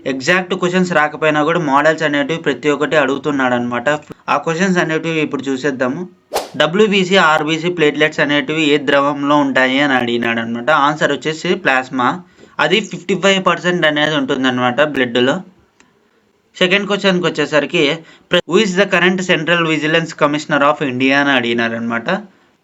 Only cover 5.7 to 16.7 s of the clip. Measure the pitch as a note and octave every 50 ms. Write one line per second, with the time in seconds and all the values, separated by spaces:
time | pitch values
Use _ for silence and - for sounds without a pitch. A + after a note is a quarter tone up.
5.7 | C3 B2 C3 B2+ C#3+ F3 F3+ - - _ _ - - - - - - C3 D3+ D#3+
6.7 | E3+ G#3 A3 G3+ G3+ G3 F#3 E3+ G3 F#3+ E3+ D#3 D#3 D#3 D3+ D3+ D#3 D#3 D#3+ F3+
7.7 | F3 E3 D3+ C#3+ C3+ D3 D3+ D3+ - E3 D3+ C#3+ D3 D3 C3 D3+ D#3 D#3+ D#3 C#3+
8.7 | D3 D3 C3+ C#3 C#3 C#3 C#3 D3 D3 C#3+ C#3+ C#3+ D3 D3 C#3+ C3+ B2 C3 B2+ B2+
9.7 | C3 C3+ D3 C#3 C3 B2 A#2+ A#2+ A#2+ A#2 A2+ A#2 A#2 A#2 A2+ A#2 A#2 A#2+ A#2+ D3+
10.7 | D#3 D3 C#3 D3 D#3 D3+ E3 C#3+ C#3+ C3+ - D#3 D#3 D#3 - F3 G3 F#3+ - C#3
11.7 | C3 C3 B2+ C3 C#3 B2+ B2 C3+ E3+ F#3 - _ _ - - - - - D3+ D#3
12.7 | F#3 A3 G#3+ - F#3 D3 - - F#3+ E3+ G3 G3 F#3+ F#3+ F#3 F3+ E3+ E3+ F3 F3+
13.7 | F3+ E3+ D#3 D3+ D3+ D3 D3+ D#3 D#3 C#3+ C3+ C3+ C#3 B2+ C3 B2+ B2 B2 B2 B2
14.7 | A#2+ C#3+ D3+ D3+ C3+ C3+ B2+ A#2+ A#2 B2 B2 C3+ D#3+ F#3 - - _ _ _ _
15.7 | _ _ _ _ _ _ _ _ _ _ _ _ _ _ _ _ - - F3+ F3